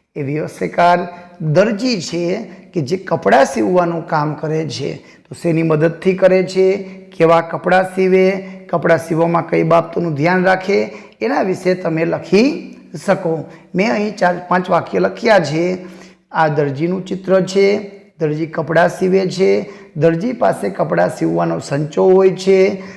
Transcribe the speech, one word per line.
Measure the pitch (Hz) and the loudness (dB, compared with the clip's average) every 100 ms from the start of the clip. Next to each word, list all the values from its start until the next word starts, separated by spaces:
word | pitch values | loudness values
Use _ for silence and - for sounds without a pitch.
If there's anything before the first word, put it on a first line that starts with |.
| _ 156 | _ -8
એ | |
વ્યવસાયકાર | 135 151 175 - 180 175 175 175 180 - - - | -4 -4 -6 -6 -6 2 4 2 0 -12 -18 -8
દરજી | 156 151 208 202 254 214 | 0 2 2 2 -2 -2
છે | 143 170 175 202 226 - - | -4 -4 -4 -4 -8 -16 -10
કે | - | -6
જે | 127 185 | -4 -4
કપડાં | - 165 - 254 | -4 -2 2 4
સીવવાનું | 262 233 208 180 170 170 160 | 2 0 0 2 0 -2 -4
કામ | 165 151 | -2 -2
કરે | 143 156 156 160 | -4 -4 -4 -4
છે. | 123 135 | -6 -8
તો | - - - - - | -8 -14 -20 -18 -6
શેની | 170 160 | -2 0
મદદથી | 165 151 165 165 185 | 2 2 2 0 -2
કરે | 185 190 185 | 4 4 4
છે, | 185 190 185 196 - - - - | 0 2 2 2 -4 -16 -10 0
કેવા | 165 165 | 4 4
કપડાં | 165 160 180 185 185 | 2 -4 0 2 2
સીવે, | 185 185 190 185 196 190 - - | 0 2 4 4 0 -6 -16 -6
કપડાં | 170 170 165 | -2 2 2
સીવવામાં | - 160 170 170 165 | 2 0 2 0 0
કઈ | 165 | 0
બાબતોનું | 160 170 165 190 170 | 4 2 2 -2 -2
ધ્યાન | 143 165 185 | 0 0 2
રાખે, | 180 185 - 208 214 - - - | 2 0 0 0 -2 -8 -18 -6
એના | 220 285 | -4 -2
વિશે | 190 180 185 | -2 -2 -2
તમે | 180 175 160 | -2 -2 -2
લખી | 170 156 - 190 269 330 - - - 156 - | -2 -4 0 2 2 0 -10 -20 -18 -8 -2
શકો. | 185 170 160 - - - | -2 -2 -4 -6 -16 -8
મેં | 180 220 | -2 0
અહીં | 226 208 - | 0 -2 0
ચાર | 180 175 - | 0 0 -2
પાંચ | 185 185 | -2 0
વાક્ય | 170 - 190 | -2 0 -2
લખ્યા | 190 185 233 202 | -2 -2 2 2
છે. | 143 156 180 185 - - - _ _ | 2 -2 -2 -4 -10 -20 -20 _ _
આ | - 160 | -2 0
દરજીનું | 147 143 135 170 185 | 0 -2 -2 -4 -4
ચિત્ર | 185 185 - 190 | -6 -8 0 0
છે, | 175 196 196 208 - - - - | 2 2 2 0 -6 -16 -20 -6
દરજી | 156 151 160 | -4 -4 -6
કપડાં | 165 151 165 175 | -6 -2 2 2
સીવે | - 185 190 185 | 2 0 0 0
છે, | 147 196 202 202 - - 151 | 0 2 2 -2 -12 -12 0
દરજી | 165 165 233 | 2 2 -2
પાસે | 233 196 165 196 | -2 0 0 -4
કપડાં | 185 156 175 180 | -4 -2 0 0
સીવવાનો | - 165 170 170 165 | 0 -2 0 -2 -4
સંચો | - 143 151 185 | -4 -4 -4 0
હોય | 190 185 190 | 4 6 4
છે, | 185 196 190 190 196 - | 2 2 4 4 0 -10